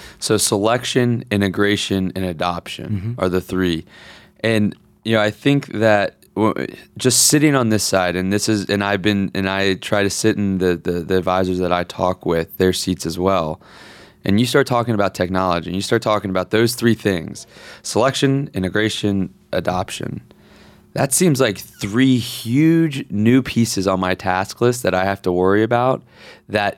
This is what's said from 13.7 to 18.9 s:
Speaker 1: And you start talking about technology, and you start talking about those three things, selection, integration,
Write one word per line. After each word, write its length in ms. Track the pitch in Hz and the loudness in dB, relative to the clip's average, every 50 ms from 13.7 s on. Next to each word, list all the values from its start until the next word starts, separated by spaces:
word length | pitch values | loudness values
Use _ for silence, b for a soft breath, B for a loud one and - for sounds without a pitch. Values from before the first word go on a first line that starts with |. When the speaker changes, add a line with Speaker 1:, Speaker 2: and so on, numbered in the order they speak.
| B B B B B B B B B B B | B B B B B B B B B B B
Speaker 1:
And 160 | - 98 104 | 0 2 2
you 60 | 123 | 2
start 200 | 120 123 147 139 | 2 2 2 2
talking 280 | - 131 120 117 117 113 | 2 0 0 0 0 0
about 180 | 104 101 95 - | 0 0 -2 -2
technology, 560 | - 92 87 92 92 95 92 87 85 80 87 | -2 -4 -2 0 0 0 0 0 -2 -2 -4
and 60 | 87 | -6
you 60 | 95 | -6
start 200 | 98 - 120 113 | -2 0 0 0
talking 280 | - 117 107 104 101 101 | 0 0 -2 -2 -2 -2
about 200 | 92 92 92 - | -2 -2 -2 0
those 220 | - 107 117 117 120 | 0 2 2 2 0
three 220 | - 117 120 110 | 0 2 2 2
things, 500 | 107 - 104 95 85 78 - - - - - B B B B B B B | 2 2 0 -2 -2 -4 -8 -12 -14 -18 -20 B B B B B B B
selection, 640 | - - 101 113 135 135 - 139 139 135 139 139 - - | -4 0 2 2 2 0 0 0 0 0 -2 -2 -4 -4
integration, 800 | 95 92 92 85 107 107 110 | -4 -4 -2 0 0 0 -2